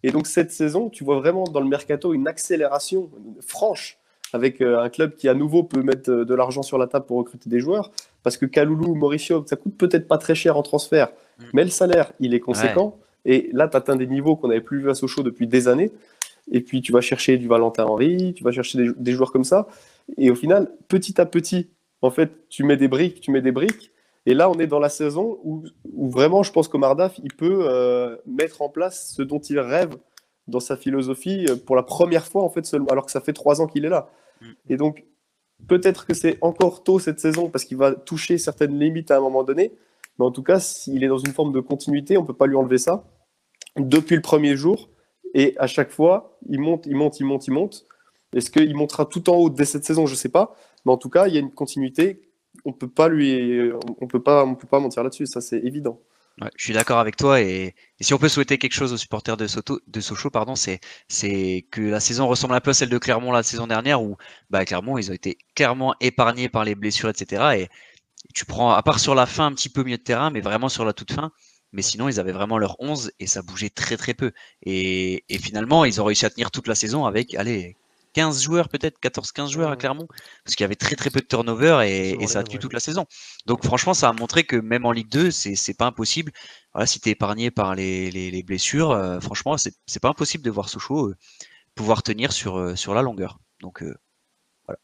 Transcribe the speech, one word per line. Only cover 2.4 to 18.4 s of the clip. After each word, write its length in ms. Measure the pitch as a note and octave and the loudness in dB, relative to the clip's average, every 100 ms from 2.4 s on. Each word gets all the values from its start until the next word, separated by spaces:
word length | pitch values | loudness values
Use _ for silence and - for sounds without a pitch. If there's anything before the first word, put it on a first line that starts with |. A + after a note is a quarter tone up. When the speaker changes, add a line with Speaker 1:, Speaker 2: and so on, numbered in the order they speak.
| - F3 C#3+ C#3+ - F#3+ E3+ B2+ G#2+ G#2+ - | -4 -2 0 -2 -2 -4 -6 -14 -20 -18 -16
Speaker 1:
franche 520 | - G#3+ F3 - _ _ _ - | -2 -2 -2 -10 _ _ _ -10
avec, 280 | A#2+ B2+ B2+ | 2 2 2
euh, 200 | B2+ A#2+ | 0 0
un 80 | A#2+ | -2
club 260 | B2 D#3 | -2 -4
qui, 140 | - C#3+ | -2 0
à 60 | |
nouveau, 280 | C3 D3+ E3 | 2 2 2
peut 200 | E3+ C#3+ | 2 -2
mettre, 280 | C3+ C3 C3+ | 0 -2 0
euh, 140 | A#2+ | 0
de 100 | A#2 | 2
l'argent 280 | B2+ B2+ C3 | 0 0 -2
sur 160 | C3 C3+ | -4 -2
la 100 | B2 | 0
table 180 | C#3 - | -2 -2
pour 120 | B2 | -4
recruter 300 | A#2+ B2 - | -4 -10 -2
des 120 | A#2+ | -2
joueurs. 320 | C3 G3+ G3+ - - _ | 0 -2 -4 -12 -18 _
Parce 120 | B2 - | -4 -2
que 100 | C3 | 0
Kaloulou, 480 | D3+ D3 D#3 E3+ | 2 2 2 0
Mauricio, 500 | D#3 D3 D3 - E3 D3 | 0 0 -2 0 -2 0
ça 100 | - | -6
coûte 200 | - - | -6 -2
peut-être 320 | F3+ E3+ E3 | 2 2 2
pas 100 | D#3 | -2
très 160 | - | 2
cher 220 | D#3+ E3+ D3 | 0 2 2
en 60 | |
transfert, 500 | C#3+ D3+ - D#3+ B2+ - _ _ | 0 -2 2 2 2 -2 _ _
Speaker 2:
Mm. 60 | A#2+ | 0
Speaker 1:
mais 120 | C3 | 2
le 60 | F3+ | 2
salaire, 420 | - F3+ E3+ C#3+ - | 2 4 4 2 -2
il 160 | B2+ | 0
est 60 | A#2+ | 0
conséquent. 580 | - G#2 A2+ A2 G#3 - _ _ | 0 0 2 2 0 -4 _ _
Speaker 2:
Ouais. 100 | - C3 | 2 2
Speaker 1:
Et 140 | - | 2
là, 160 | B2 D#3 | 0 2
t'atteins 280 | C3+ B2+ C3+ | 2 2 0
des 100 | B2+ | 0
niveaux 260 | C3+ D3 | 0 2
qu'on 140 | D#3 C3+ | 2 2
n'avait 120 | A2+ | 0
plus 200 | A2+ C#3+ | -2 -4
vus 100 | C#3 | -2
à 40 | |
Sochaux 280 | C3+ C3 - | -2 -2 -2
depuis 240 | C3 A#2+ A#2 | -4 -2 2
des 220 | B2+ B2 | 4 4
années. 240 | B2+ G#3 - _ _ - _ - | 4 2 -4 _ _ -14 _ -2
Et 100 | B2 | -2
puis, 220 | B2 C3 | -2 -6
tu 80 | B2 | 2
vas 100 | A#2+ | 2
chercher 360 | A#2+ C3 - C3 | 2 -2 2 2
du 100 | A#2+ | 4
Valentin 380 | A#2 A#2 A2+ | 4 4 2
Henry, 500 | A2 G#2+ C#3+ F3+ F#3 | 0 2 2 2 -2
tu 80 | F3 | -2